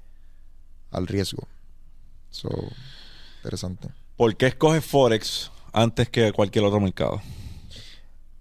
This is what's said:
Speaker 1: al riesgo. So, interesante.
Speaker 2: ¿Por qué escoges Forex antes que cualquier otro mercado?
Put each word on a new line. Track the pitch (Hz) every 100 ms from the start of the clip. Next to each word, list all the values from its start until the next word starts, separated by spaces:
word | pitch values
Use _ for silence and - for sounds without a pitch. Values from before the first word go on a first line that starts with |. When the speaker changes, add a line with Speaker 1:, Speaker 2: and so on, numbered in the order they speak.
| - - - - - - - - -
Speaker 1:
al | 90 90
riesgo. | 98 92 - - - - - - - - - -
So, | - - - 95 117 127 - - - - -
interesante. | 110 - 92 92 - - - -
Speaker 2:
¿Por | 117 92
qué | 127
escoges | - 156 160
Forex | - 139 123 110 - - - - -
antes | 107 117 - 117
que | 120 110
cualquier | 101 98 113
otro | 101 104
mercado? | 95 - 65 101 - - - - - - - - - - - -